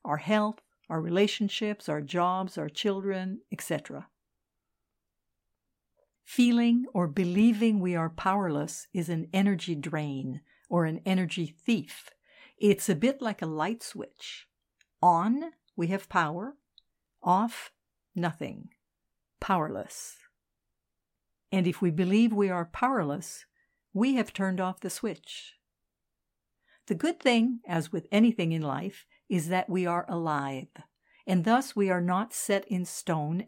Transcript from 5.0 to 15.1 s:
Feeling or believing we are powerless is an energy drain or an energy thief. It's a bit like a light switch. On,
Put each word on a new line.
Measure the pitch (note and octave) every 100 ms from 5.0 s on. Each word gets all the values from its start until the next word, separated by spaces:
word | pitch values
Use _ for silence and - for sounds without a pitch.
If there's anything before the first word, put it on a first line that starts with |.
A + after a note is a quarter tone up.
| _ _ _ _ _ _ _ _ _ _ _ _
Feeling | - - A#3+ A#3 A#3 A#3+ B3+
or | F#3+ E3+
believing | C#3+ F3 F#3 A#3 G#3 A3+ G#3
we | F3+
are | F3 E3
powerless | E3 F#3+ G3 F#3 D3 D#3 - -
is | F#3 E3
an | E3 E3
energy | F#3+ G3 F3+ -
drain | D3+ D3 D3+ D3 C3+ C3+ C3+ _ _ -
or | F3 D#3+
an | D#3+
energy | G3 F#3 E3+ - D#3+ - -
thief. | A3 - - - _ _ _ - -
It's | G#3 G3 -
a |
bit | D#3 A#3 C4+
like | A#3 G3
a | E3
light | D#3 E3+ A#3
switch. | - - - - - - - _ _ _ _ -
On, | F3